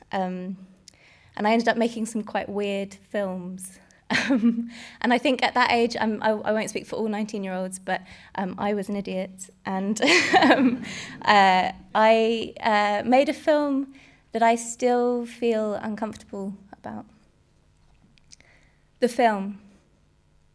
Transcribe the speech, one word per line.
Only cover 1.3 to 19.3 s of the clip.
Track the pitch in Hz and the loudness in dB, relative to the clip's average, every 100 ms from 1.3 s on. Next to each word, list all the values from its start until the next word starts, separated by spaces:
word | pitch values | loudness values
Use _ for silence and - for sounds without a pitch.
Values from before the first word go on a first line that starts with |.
| - | -4
and | 208 | 0
I | |
ended | 226 233 | 2 2
up | 226 | 0
making | 226 226 220 | -2 -4 -6
some | 220 | -6
quite | 208 208 190 | -6 -6 -6
weird | 202 202 196 196 - | -6 -4 -4 -8 -12
films. | _ 214 196 185 180 185 - - | _ -6 -4 -6 -10 -12 -16 -20
<laughs> | _ _ - | _ _ -4
Um, | 254 - 262 233 233 233 - - - | -2 0 2 2 0 -4 -12 -20 -6
and | 233 | 0
I | 240 | 0
think | - 254 | 2 0
at | 247 | 0
that | 240 247 | 2 2
age, | 233 233 233 | 4 2 0
I'm, | 220 214 | -2 0
I, | 220 | 0
I | 214 214 | 0 0
won't | 214 190 | -2 -2
speak | - - | -6 -8
for | - | -6
all | 220 | -4
nineteen-year-olds, | 208 214 214 196 185 185 190 | -4 -6 -6 -6 -6 -6 -8
but, | - 185 185 - - | -6 -6 -8 -20 -12
um, | - 190 185 | -8 -6 -4
I | 208 | -4
was | 208 196 | -2 -4
an | 202 | -6
idiot. | 196 185 185 - - _ - | -6 -6 -8 -10 -20 _ -6
And, | 190 196 214 | -4 -2 0
<laughs> | 254 349 - 370 | 4 4 4 6
um, | 320 254 262 240 - - - - | 6 6 4 0 -6 -12 -14 -4
uh, | - 208 190 185 180 - - | 4 6 6 6 2 -4 -4
I, | 202 220 226 226 226 - - | 2 4 6 4 0 -4 -6
uh, | - 208 208 208 226 | 0 2 2 0 2
made | 254 285 | 4 4
a | |
film | 285 - 294 294 269 277 - - _ _ | 0 2 2 2 -2 -4 -10 -20 _ _
that | 226 | 0
I | 226 233 | 2 2
still | 233 - 247 240 240 247 233 | -2 -2 2 2 2 -2 -6
feel | 233 233 220 214 202 | -4 -2 0 -2 -4
uncomfortable | 220 208 220 208 - 202 196 196 - | -6 -6 -8 -10 -14 -10 -10 -10 -16
about. | - 214 214 214 _ _ _ _ _ _ _ _ _ _ _ _ - _ _ _ _ _ _ | -18 -14 -14 -16 _ _ _ _ _ _ _ _ _ _ _ _ -20 _ _ _ _ _ _
The | 240 | -2
film. | 240 240 | 2 2